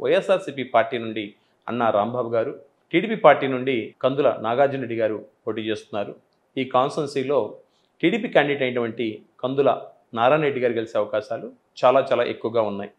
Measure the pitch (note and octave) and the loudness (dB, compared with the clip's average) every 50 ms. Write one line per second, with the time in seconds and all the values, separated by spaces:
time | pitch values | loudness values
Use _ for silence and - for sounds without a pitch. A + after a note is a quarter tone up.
0 | A#2+ C3 E3 F#3+ - - F#3 F3+ F#3 D3 B2 C3 B2 - - A2+ A2+ - B2+ A#2 | 0 2 2 2 2 2 0 0 0 -6 -8 -8 -6 2 2 2 2 2 -2 -6
1 | A2+ A2 A2 A2+ G#2 G#2 - _ _ _ _ _ - - A2+ B2 A#2 A2 G#2+ G2+ | -6 -6 -6 -8 -8 -8 -12 _ _ _ _ _ -10 -6 -2 0 0 2 2 2
2 | G#2 A#2 A#2+ B2 A#2 A#2 A#2 A2+ A#2 C#3 - - - _ _ _ _ - - F3 | 0 0 -2 -4 -4 -2 -2 -2 -2 -2 -6 -12 -18 _ _ _ _ -2 -2 -2
3 | G3 G#3+ A3 F3 - D3+ C3 A#2+ C3+ C3 C3 B2 B2+ C#3 C3 A2+ G#2 - - - | 0 0 -2 6 8 8 8 8 4 -2 -2 -2 -2 -2 -2 -2 -4 -6 -10 -2
4 | - B2+ C#3 C#3+ C#3+ A#2+ - - A2 A2+ A#2+ B2+ C#3 C#3 C#3+ C3+ B2+ A2+ A#2 A2+ | -2 0 0 2 2 2 2 0 -2 -2 2 2 2 2 2 -4 -6 -6 -4 -2
5 | A2 G#2+ G#2+ G#2 - - _ _ - A2+ G#2+ A2+ G#2+ A2 G#2+ G#2 - - A#2 G#2 | -2 -2 -2 -4 -10 -14 _ _ -8 -6 -6 -4 -4 -4 -4 -6 -6 -8 -6 -6
6 | G2+ - - - _ _ _ _ _ _ - C3+ B2+ C3 - B2+ C3 C#3+ - D#3+ | -6 -6 -8 -16 _ _ _ _ _ _ -6 -6 -6 0 2 0 0 2 -2 -4
7 | D3 C#3 - C#3 B2+ C3 D3 B2+ G#2 G#2 - - - _ _ _ _ _ _ - | -6 -4 -4 -4 -2 0 0 0 0 -2 -8 -16 -20 _ _ _ _ _ _ -2
8 | D#3 F3 A3 G#3+ A#3 G3+ E3+ D#3+ C#3+ C#3+ C#3+ C#3 C3 B2 A#2+ B2 A#2 A2 - - | 0 0 0 0 -4 0 2 2 2 2 0 -2 -2 -2 -2 -2 -4 -4 -4 -4
9 | A#2 A2 G#2+ - _ _ _ - - C3 C3+ C#3 C3+ B2 - - - - - _ | -6 -6 -6 -10 _ _ _ -8 -6 -4 0 2 2 2 2 0 -4 -16 -20 _
10 | _ _ A#2+ A#2 A#2 C3 D3+ D#3 D3+ C#3+ A#2 B2 B2 A#2+ A2+ A2+ A2 A2 - G#2+ | _ _ -2 2 4 4 4 4 2 0 0 0 0 0 0 -2 -4 -2 -2 -2
11 | G#2 - G#2+ G#2+ - - A2+ B2 G#3 B3 - _ _ _ _ - C#3 B2+ C3 C3+ | -2 0 -2 -4 -4 -4 -10 -10 -10 -14 -18 _ _ _ _ 2 4 4 6 4
12 | B2+ - B2 A#2+ A#2+ - A2+ - - A2+ A#2 A#2 A2 G#2 G2+ G2 G#2 - _ | 4 2 0 0 0 -2 -4 -6 -6 -2 0 0 0 0 -2 -6 -8 -10 _